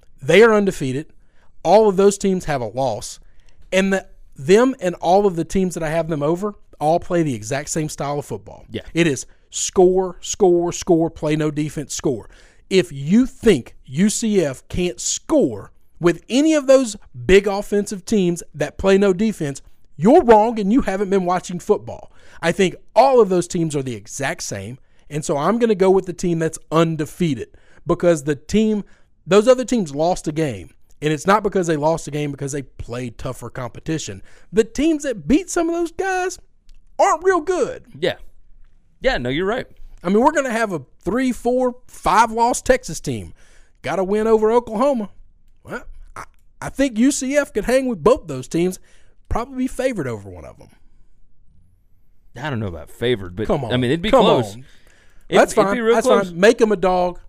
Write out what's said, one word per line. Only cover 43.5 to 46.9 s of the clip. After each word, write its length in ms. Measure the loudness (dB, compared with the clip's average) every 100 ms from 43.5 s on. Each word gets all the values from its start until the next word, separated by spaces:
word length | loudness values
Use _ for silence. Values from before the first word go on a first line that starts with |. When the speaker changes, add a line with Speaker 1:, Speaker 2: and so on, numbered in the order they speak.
| -20 -20 _
Speaker 1:
Got 160 | -6 -4
a 60 |
win 220 | -2 0 2
over 240 | 4 4
Oklahoma. 580 | 2 0 0 0 0 -6 -12 -20 _ -20 -20
Well, 200 | -16 -14 -14 -18 -18 -18
I, 80 | -18 -20 -20 -14
I 80 | -8
think 280 | -2 -2